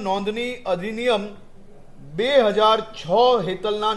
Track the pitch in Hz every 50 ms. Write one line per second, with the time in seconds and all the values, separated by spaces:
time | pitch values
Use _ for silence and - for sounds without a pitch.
0 | 208 190 190 202 196 208 214 233 240 247 247 - - 190 180 170 185 220 220 226
1 | 240 247 226 202 202 208 - - - - - - - - - - - - - -
2 | - 139 151 170 226 269 285 269 226 208 190 214 214 220 220 214 214 - - -
3 | - 156 185 226 247 254 247 220 165 180 190 185 202 214 208 214 214 214 214